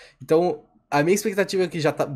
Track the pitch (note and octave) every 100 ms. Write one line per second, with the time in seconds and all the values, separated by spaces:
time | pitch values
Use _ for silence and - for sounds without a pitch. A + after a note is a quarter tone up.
0 | - _ B2 D#3 F3 - - _ _ C#3+
1 | D#3 G3+ A3 G3 F#3+ F#3+ F#3 E3 D3+ -
2 | C3